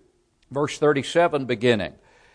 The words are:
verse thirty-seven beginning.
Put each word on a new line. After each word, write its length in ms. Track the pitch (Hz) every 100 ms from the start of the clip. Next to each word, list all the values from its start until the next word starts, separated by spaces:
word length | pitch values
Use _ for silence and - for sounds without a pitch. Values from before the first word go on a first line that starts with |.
| _ _ _ _ _
verse 260 | 127 147 -
thirty-seven 680 | 151 143 123 165 170 147 127
beginning. 500 | 120 123 113 85 - _ _ _